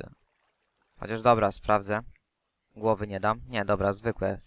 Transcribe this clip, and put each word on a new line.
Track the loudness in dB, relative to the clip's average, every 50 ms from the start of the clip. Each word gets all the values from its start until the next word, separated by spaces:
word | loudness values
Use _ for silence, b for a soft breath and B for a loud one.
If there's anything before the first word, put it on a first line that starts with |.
| -16 -16 -18 _ _ _ _ _ _ _ _ _ _ _ _ _ _ _ _ _
Chociaż | -10 -8 -8 0
dobra, | 4 4 6 6 4 0
sprawdzę. | 0 -2 -2 0 0 0 2 0 -4 -4 -4 -8 -18 _ _ _ _ _ _ _ _ _ _ _ _
Głowy | -2 0 0 2 2 0 -6
nie | -6 -2
dam. | 0 0 -2 -2 -6 -6
Nie, | -4 -4 0
dobra, | 2 2 2 2 0 0
zwykłe, | 0 -2 -4 -2 0 -2 -2 -2 -4 -10